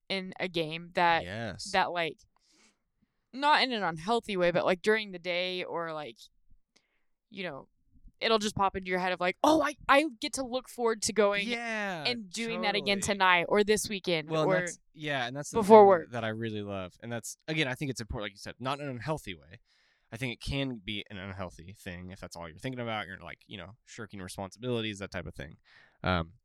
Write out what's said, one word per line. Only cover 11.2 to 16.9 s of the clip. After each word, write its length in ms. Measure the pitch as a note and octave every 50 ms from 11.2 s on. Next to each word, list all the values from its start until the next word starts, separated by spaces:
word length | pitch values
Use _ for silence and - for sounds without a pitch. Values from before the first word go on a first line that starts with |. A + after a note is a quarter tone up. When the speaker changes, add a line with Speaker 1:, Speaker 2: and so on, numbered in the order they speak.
| G#3 G3+ G3+ G3+ G3+ A#3
Speaker 2:
Yeah, 560 | A#3+ A#3 A#3 A#3 A3 G#3+ G#3 G3 F3+ D#3+ C#3+
Speaker 1:
and 220 | A#3+ B3 A#3+ G#3 F3+
doing 300 | - G#3+ A#3 A3+ A3+ A3+
that 120 | A3+ G#3 G3+
again 240 | G#3 G3+ G3+ G3+ G3
Speaker 2:
totally. 160 | - - G3+
Speaker 1:
tonight 300 | G3 F#3+ F#3 F3+ F3 E3 -
or 160 | - G#3 G#3
this 240 | G3 G#3+ G3+ - -
weekend 400 | G#3+ F#3 - F#3 E3+ D#3 D3+ D3+
Speaker 2:
Well, 140 | D#3+ D#3
and 80 | D#3 F#3+
Speaker 1:
or 20 | F#3 F3+
Speaker 2:
that's, 180 | F3+ E3+ D3+ - _ _
yeah, 340 | _ D#3 D3+ D3+ C#3+ C3+ A#2+
and 80 | A#2+ C3
that's 160 | C#3+ D3 -
the 80 | - A#3
Speaker 1:
before 220 | G#3+ F#3 A3 G#3+
Speaker 2:
thing 40 | G3+ G3
Speaker 1:
work." 220 | F#3+ E3 D#3+ -
Speaker 2:
that 120 | A#2+ A#2 A2+
I 40 | A2
really 320 | A2 A2 A2+ A2+ G#2+ G#2
love. 360 | G2+ G2+ G2+ F#2+ F#2 F2+